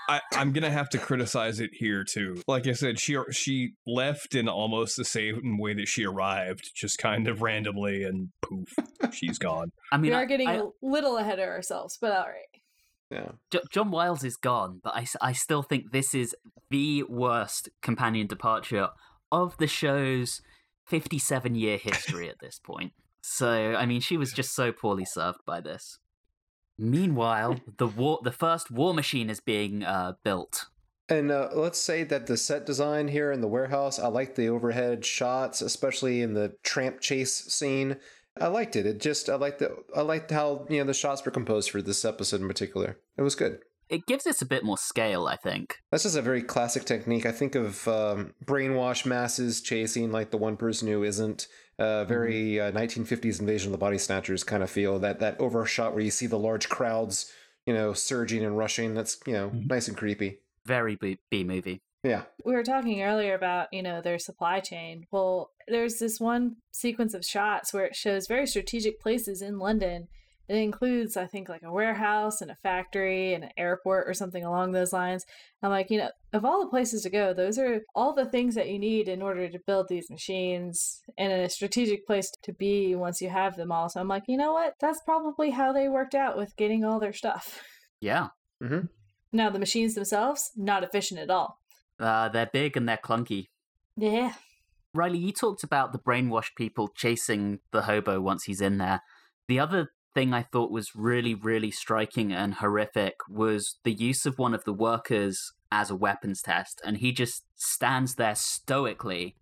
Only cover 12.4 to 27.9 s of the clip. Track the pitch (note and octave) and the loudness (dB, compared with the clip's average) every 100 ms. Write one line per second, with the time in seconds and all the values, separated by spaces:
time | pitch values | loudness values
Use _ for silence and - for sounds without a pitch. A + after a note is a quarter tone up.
12.4 | - _ _ _ _ _ _ - - - | -16 _ _ _ _ _ _ -8 -8 -12
13.4 | _ F3+ - G3 G#3+ E3 F3 D#3+ C3 - | _ -2 0 0 0 2 2 0 -2 -2
14.4 | B2+ A#2+ F#2+ F#2 - A#2 B2 - B2+ B2+ | 2 2 0 -4 -6 -4 -4 -2 0 0
15.4 | - D3 C#3 C3+ - C3+ C3+ C3+ A#2 - | 0 0 2 -2 0 0 0 0 -2 -4
16.4 | - - _ C#3 D3 C#3+ B2+ A#2+ B2 A#2 | -16 -20 _ 0 2 0 -2 0 2 2
17.4 | G2 - - - - A#2 A#2+ A2 G#2 G2 | 0 -6 -8 -6 -2 0 2 2 -2 -2
18.4 | A2+ A2 - A2 F#2+ - - _ _ E3 | 2 2 2 0 0 -4 -20 _ _ 0
19.4 | F3+ - D3+ - D3+ C#3 C3+ B2+ B2 - | 0 0 0 2 2 2 2 0 -2 -6
20.4 | - _ _ _ - D#3+ - D3 - C3+ | -12 _ _ _ -4 -2 0 -2 0 0
21.4 | A#2+ A#2 G#2+ G2+ G#2 G2 - F2 E2+ - | 0 0 2 0 0 -2 -2 -6 -8 -10
22.4 | C2 - - - F2+ - _ _ - - | -16 -16 -14 -12 -12 -14 _ _ -8 0
23.4 | B2 A2+ A2 A2+ A#2+ B2 - E3+ C3+ C#3 | 2 2 2 2 2 0 0 0 0 -2
24.4 | B2+ - A#2+ - A2 F#2+ F#2 - E2+ F2+ | -4 0 -2 0 -2 -2 -2 -2 -4 -4
25.4 | - E2+ D2+ E2+ - - _ _ _ _ | -6 -8 -8 -12 -14 -20 _ _ _ _
26.4 | _ _ _ - A2 D3 F#3 C3+ A2+ A2 | _ _ _ -4 2 4 4 4 2 2
27.4 | A#2 B2+ - - A#2+ | 2 -2 -6 -2 -2